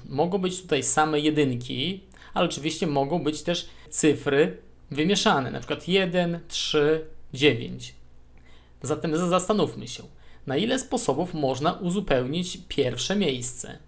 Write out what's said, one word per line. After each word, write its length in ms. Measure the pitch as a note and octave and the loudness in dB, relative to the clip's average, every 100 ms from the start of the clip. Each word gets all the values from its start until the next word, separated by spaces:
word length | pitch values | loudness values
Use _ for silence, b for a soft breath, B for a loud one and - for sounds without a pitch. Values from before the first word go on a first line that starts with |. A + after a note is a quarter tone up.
| - | -6
Mogą 280 | C#3 E3+ G3 | 0 0 0
być 240 | F#3 F3+ | -2 -4
tutaj 220 | - C#3+ | -2 2
same 360 | B2+ - D#3 D3+ | 4 4 4 2
jedynki, 840 | D3+ D3+ C#3 A#2+ B2 B2+ D3+ F#3+ - B B | 2 4 2 0 -4 -4 -4 -6 -12 B B
ale 120 | G3 F3 | 0 0
oczywiście 420 | - D3 - F3 | 0 -4 -2 0
mogą 360 | C#3+ C#3 F3 | 0 0 0
być 200 | C#3+ D3+ | -2 -2
też 260 | - E3+ B B B | -2 -4 B B B
cyfry 680 | - D#3 C#3 - C#3 F3 - - - - | 2 4 4 2 4 2 0 -14 -20 -8
wymieszane, 600 | C3+ D#3 G3+ A3 D#3+ B2 | -2 2 2 4 2 0
na 80 | C3+ | -6
przykład 280 | - D3 - | -6 -6 0
jeden, 520 | F#3+ F#3 F3 E3+ E3+ - | 0 2 0 0 -4 -6
trzy, 580 | - - D#3 D3 D#3 D#3 - - | -6 -2 2 4 2 -2 -14 -12
dziewięć. 640 | B2+ C#3+ A#2 - - - - - - - - b b b b | 2 4 4 -2 -10 -12 -16 -20 -20 -20 -20 b b b b
Zatem 360 | - D3+ C#3 D#3 | -4 -2 0 0
z-, 120 | F3 | 2
zastanówmy 580 | F3+ - G#3+ D3+ C#3+ B2 | 2 4 2 2 -2 -10
się, 160 | - - b b b - | -12 -14 b b b -4
na 100 | C3+ | -2
ile 220 | A3 C4 | 0 0
sposobów 540 | - - - C3+ F3+ | -2 0 0 0 -2
można 400 | D#3+ C3+ B2+ D#3 | -2 -2 0 0
uzupełnić 840 | F3+ F3+ F#3+ - C3 B2+ D#3+ F3+ - - | 0 -2 -2 2 2 2 -2 -4 -8 -6
pierwsze 480 | - B2+ A#2 - G3 | -2 0 0 -2 0
miejsce. 640 | F3+ B2+ A#2+ - - - | 0 0 -4 -4 -8 -10